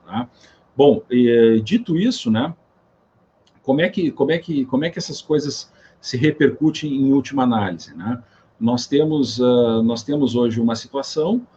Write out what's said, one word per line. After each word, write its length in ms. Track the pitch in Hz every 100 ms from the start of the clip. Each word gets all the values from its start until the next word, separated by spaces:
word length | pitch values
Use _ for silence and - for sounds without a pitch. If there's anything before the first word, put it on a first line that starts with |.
| 85
tá? 200 | 101 123 _ _ _ _ -
Bom, 280 | 139 120 -
eh, 480 | 123 120 117 113 110
dito 320 | 107 233 240 165
isso, 340 | 233 - 117
né, 240 | 110 151 165 _ _ _ _ _ _ _ _ _ _
como 200 | - 139
é 80 | 180
que, 200 | - 160
como 200 | - 135
é 80 | 165
que, 260 | 170 147 127
como 200 | 131 165
é 40 |
que 80 | 170
essas 240 | - 135
coisas 500 | - 151 143 - - _ _ _
se 160 | - 127
repercutem 760 | 147 151 143 123 156 151 151 135
em 180 | 135
última 300 | 139 135 139
análise, 520 | 127 113 98 85 - 80
né? 280 | 101 123 - _ _ -
Nós 280 | 113 123 -
temos, 520 | 143 156 151 120 113
ah, 440 | 123 123 120 113
nós 180 | 113 117
temos 340 | - 147 131 117
hoje 240 | 120 113
uma 160 | 117 113
situação 720 | - 139 139 160 160 240 247